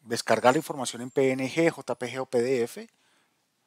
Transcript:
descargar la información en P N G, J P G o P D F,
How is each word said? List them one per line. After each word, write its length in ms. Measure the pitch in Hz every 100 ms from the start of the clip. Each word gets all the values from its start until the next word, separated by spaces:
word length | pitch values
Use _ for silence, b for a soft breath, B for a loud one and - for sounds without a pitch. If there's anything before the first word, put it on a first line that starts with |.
descargar 540 | 110 117 - 113 123
la 40 | 139
información 440 | - 151 123 117
en 80 | 123
P 200 | 143 135
N 180 | 131 131
G, 220 | 156 165
J 240 | 147 -
P 180 | 123 123
G 80 | 127
o 60 | 131
P 160 | 123
D 200 | 120 131
F, 260 | 117 - 226 _ _ _ _ _ _ _